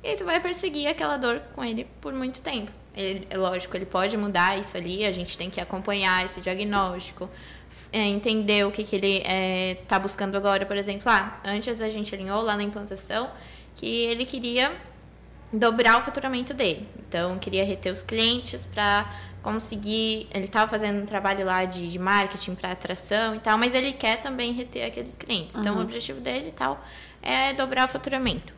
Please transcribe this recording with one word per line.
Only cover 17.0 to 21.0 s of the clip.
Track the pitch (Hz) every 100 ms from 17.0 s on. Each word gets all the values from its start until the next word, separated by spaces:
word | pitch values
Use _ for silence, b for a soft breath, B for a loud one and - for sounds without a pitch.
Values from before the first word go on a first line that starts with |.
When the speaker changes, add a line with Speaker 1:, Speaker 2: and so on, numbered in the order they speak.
| -
Speaker 1:
Então, | 170 175 185
queria | 190 190
reter | 196 190 185
os | 190
clientes | - 226 226 247 - - -
pra | - 202 202 208 B B B
conseguir. | 208 220 220 214 208 220 220 220 220
Ele | 196 190
tava | 226 220
fazendo | 220 214 202